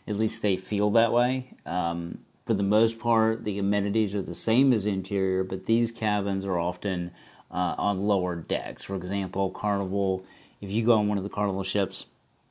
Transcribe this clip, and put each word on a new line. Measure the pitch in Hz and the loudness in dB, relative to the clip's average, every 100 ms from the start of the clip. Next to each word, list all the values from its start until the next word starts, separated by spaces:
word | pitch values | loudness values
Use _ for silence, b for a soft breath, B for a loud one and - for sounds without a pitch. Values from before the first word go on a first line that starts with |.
| - | -6
At | 104 | -2
least | 110 - | -2 0
they | 104 92 | 0 -2
feel | - 104 104 | -2 0 2
that | 107 113 | 4 4
way. | 117 123 131 123 - - | 4 2 0 -6 -12 -6
Um, | 87 85 85 85 85 - _ - | -2 -2 -2 -6 -10 -14 _ -2
for | |
the | 101 98 107 | 0 2 4
most | 113 113 | 4 2
part, | 117 117 110 113 | 2 4 4 0
the | 107 98 | -2 -2
amenities | 98 104 101 107 107 | 2 2 2 2 0
are | 101 | 0
the | 92 | -4
same | 85 - 117 139 | -4 2 4 4
as | 117 | 2
the | 98 | 0
interior, | 95 90 101 95 92 | -2 -2 -2 0 0
but | 92 95 - | -2 -4 0
these | 117 117 | 2 2
cabins | - 107 104 101 98 98 | -2 -2 0 0 -2 -2
are | 90 | -2
often, | 85 90 101 90 87 B B B - | -2 -2 -4 -2 -4 B B B -8
uh, | 90 90 - | -2 -2 0
on | 98 95 | -2 0
lower | 101 98 90 87 | 2 2 0 -4
decks. | - 65 52 - | -4 -4 -4 -10
For | - 95 | -6 -6
example, | 90 101 95 98 98 | -4 -4 -2 -2 -2
Carnival, | - 104 101 95 101 98 92 B B B B | -2 -2 -2 0 0 0 0 B B B B
if | 98 | -4
you | 104 | 0
go | 113 113 | 4 4
on | 104 | 2
one | 101 | -2
of | |
the | 95 | -4
Carnival | - 104 95 | -2 -2 -2
ships, | 95 104 98 - - _ _ _ _ | -2 0 0 -4 -12 _ _ _ _